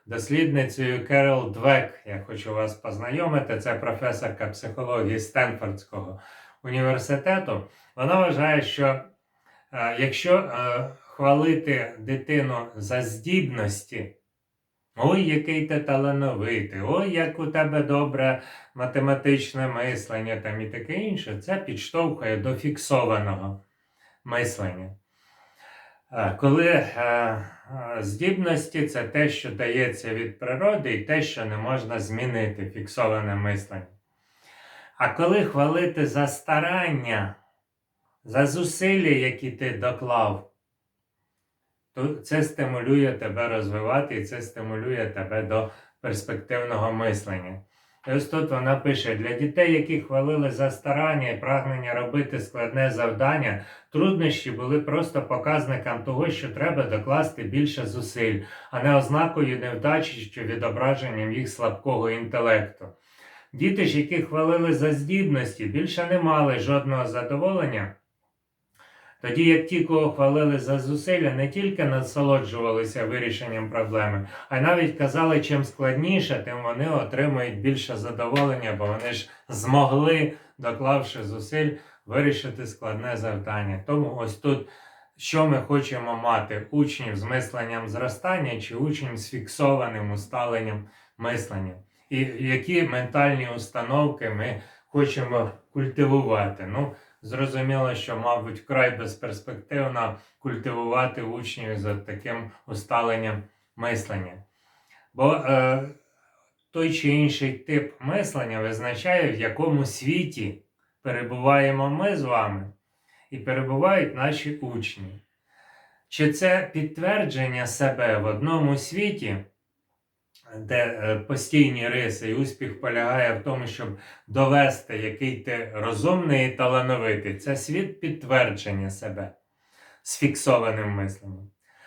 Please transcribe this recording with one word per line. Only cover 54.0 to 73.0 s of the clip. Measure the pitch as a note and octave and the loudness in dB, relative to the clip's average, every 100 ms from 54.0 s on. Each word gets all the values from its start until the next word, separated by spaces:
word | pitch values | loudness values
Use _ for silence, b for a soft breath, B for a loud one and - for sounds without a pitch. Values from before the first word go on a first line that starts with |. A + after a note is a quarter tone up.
| F#3+ F#3 D#3 - C3 | 4 4 2 0 -4
були | A2 B2+ D3+ | -4 0 0
просто | D3 D3+ E3 C#3 | 2 0 0 -2
показником | B2+ B2 D3+ D3+ C3+ C3 A#2+ A#2 | -2 -2 0 0 0 -2 -4 -6
того, | B2 C3 E3 | -4 -2 0
що | - C3+ | -2 -6
треба | G2+ D#3+ C#3+ | -2 0 0
докласти | A2 G#2 G2+ D3 D3 - | 0 0 2 2 0 -2
більше | G#2 C3+ D3 C3+ G#2+ | -2 2 2 0 -6
зусиль, | A#2+ G#2+ B2 A2+ G2 B B B | -6 -6 -2 0 0 B B B
а | B2 | 0
не | C#3 C#3 | 6 6
ознакою | C3+ D3+ E3 D#3+ C3+ B2 | 6 2 2 2 0 0
невдачі | B2 A2 C#3+ D#3+ - B2+ G#2 | -4 -2 0 0 -2 -8 -12
чи | B2 | -8
відображенням | G#2+ A2+ A#2 G#2 C3 C3 B2+ A2 A2 | -6 -4 -2 0 2 0 -2 -4 -4
їх | B2 B2+ | -4 -6
слабкого | - A#2 G#2 C3+ A#2+ A2+ | -2 -2 -2 -2 0 0
інтелекту». | A#2 A#2 A#2+ A#2 G#2+ G2+ - F#2+ - B B B B B C3+ | -2 -2 0 4 4 2 -10 -18 -20 B B B B B 0
Діти | F#3 G3 F3 | 2 4 2
ж, | D3 | 2
які | D3 E3+ | 0 -2
хвалили | - D#3 D#3+ E3+ E3+ | -2 0 2 4 4
за | C#3 D3+ | 4 2
здібності, | C#3+ C#3+ G3 E3+ C#3 A2+ - G#2+ | 2 0 0 2 2 0 -4 -2
більше | C#3 F3+ F3 F3 | -2 -2 -2 0
не | F3+ | 2
мали | D#3+ D3+ C#3+ A#2+ | 4 4 4 2
жодного | - C#3+ C3+ C3 B2+ | 2 2 2 -2 -2
задоволення, | B2 A#2+ C#3+ F3+ F#3+ C#3+ G#2+ G2+ - _ _ _ _ _ _ _ _ b b b b | -4 -2 0 0 2 0 -2 -6 -10 _ _ _ _ _ _ _ _ b b b b
тоді | B2 C3 E3 | -4 4 6
як | D#3+ - | 6 4
ті, | F3 | 0
кого | D#3 D#3+ D3+ | 2 4 2
хвалили | D3 C#3 D3 D3+ C#3 | 4 4 6 4 2
за | C3 C#3 | 0 -2
зусилля, | C3 D3 F#3 F3+ C#3+ | 0 -2 0 2 2
не | B2+ C#3 | 0 -2
тільки | G3 G3 G3 C#3+ | 0 -2 0 0
насолоджувалися | C3 C3 D3 C#3 C3+ G#2+ A#2 A2+ A2 A2 B2 | 0 -2 2 4 4 2 -2 0 0 -2 -4